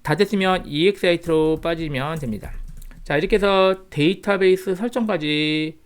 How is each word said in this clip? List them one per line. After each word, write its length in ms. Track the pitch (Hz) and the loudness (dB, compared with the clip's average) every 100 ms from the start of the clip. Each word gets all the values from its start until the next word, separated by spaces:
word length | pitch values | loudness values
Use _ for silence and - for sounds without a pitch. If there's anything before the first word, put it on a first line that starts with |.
다 140 | - | -2
됐으면 500 | 156 196 202 190 185 | 0 0 2 2 0
이엑스아이티로 960 | 180 143 185 196 185 170 170 160 156 156 | -2 2 2 2 2 2 2 2 2 0
빠지면 560 | 165 170 160 135 143 160 | -2 -4 -4 -4 -4 -6
됩니다. 340 | 127 104 - - - - - - | -6 -8 -8 -10 -12 -14 -16 -16
자, 120 | - | -2
이렇게 200 | 147 185 | -2 2
해서 500 | 214 202 190 190 190 - | 2 4 4 4 0 -6
데이터베이스 840 | 147 151 190 - 196 190 185 190 | 0 0 0 -2 2 4 4 0
설정까지 1040 | 180 233 247 220 180 151 151 151 156 156 - | -4 -2 -2 -2 -2 0 0 0 -2 -4 -8